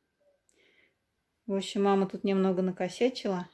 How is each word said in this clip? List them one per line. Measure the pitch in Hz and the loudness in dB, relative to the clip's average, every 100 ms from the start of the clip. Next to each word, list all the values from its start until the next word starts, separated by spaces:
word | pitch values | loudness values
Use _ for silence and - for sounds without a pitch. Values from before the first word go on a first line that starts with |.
| _ _ _ _ _ _ _ _ _ _ _ _ _ _ - | _ _ _ _ _ _ _ _ _ _ _ _ _ _ -6
В | |
общем, | 196 190 208 | -4 -4 0
мама | 202 196 190 | 2 4 2
тут | - | -2
немного | 196 196 190 185 | -2 2 2 2
накосячила. | 185 185 185 - 247 254 214 185 175 | 0 -2 -6 0 0 0 -4 -4 -6